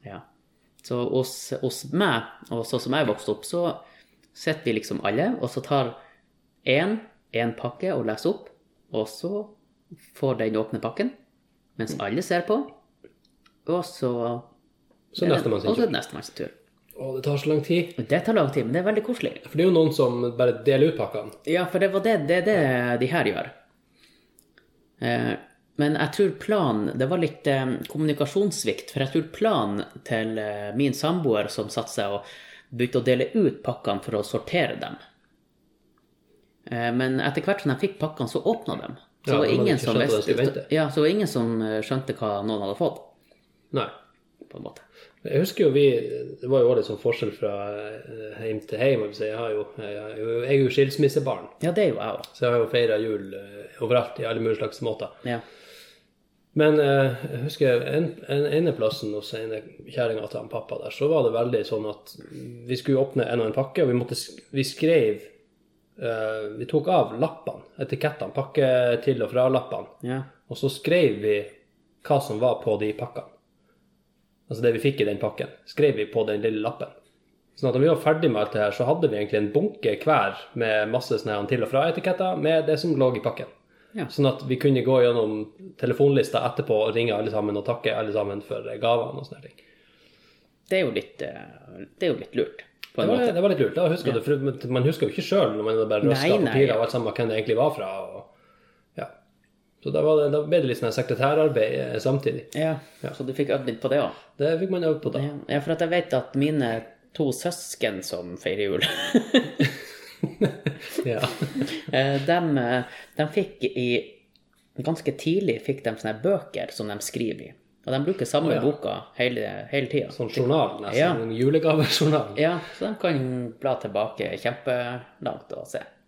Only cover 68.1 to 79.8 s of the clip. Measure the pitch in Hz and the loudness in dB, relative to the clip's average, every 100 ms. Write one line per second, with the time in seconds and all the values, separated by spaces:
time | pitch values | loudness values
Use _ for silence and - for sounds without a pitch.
68.1 | 143 95 - 135 - 131 127 123 120 - | -4 -6 -6 -2 2 4 4 4 2 2
69.1 | 123 110 123 131 131 - 107 95 - 120 | 0 0 2 4 2 -2 -8 -10 -12 -8
70.1 | 131 135 _ _ 117 135 - - 175 147 | -6 -8 _ _ -4 -4 -2 2 4 4
71.1 | 101 107 104 - - _ _ _ _ - | 2 0 0 -2 -14 _ _ _ _ 0
72.1 | 143 - 110 123 113 - 123 107 104 - | 0 2 0 0 2 0 0 0 -4 -8
73.1 | - - _ _ _ _ _ _ _ _ | -10 -16 _ _ _ _ _ _ _ _
74.1 | _ _ _ _ 113 120 117 139 135 104 | _ _ _ _ 0 2 4 2 2 -2
75.1 | 101 107 - - - - - 147 113 107 | 0 -4 -4 -10 -10 -14 2 2 4 -2
76.1 | 117 107 107 113 110 110 - - - _ | 0 0 0 0 0 -4 -4 -12 -12 _
77.1 | _ _ _ _ - 135 123 151 156 147 | _ _ _ _ -2 0 4 4 4 4
78.1 | 156 160 107 107 110 104 98 123 160 160 | 4 4 2 0 0 0 0 0 2 2
79.1 | 107 104 107 104 135 208 - | 0 0 0 2 0 0 0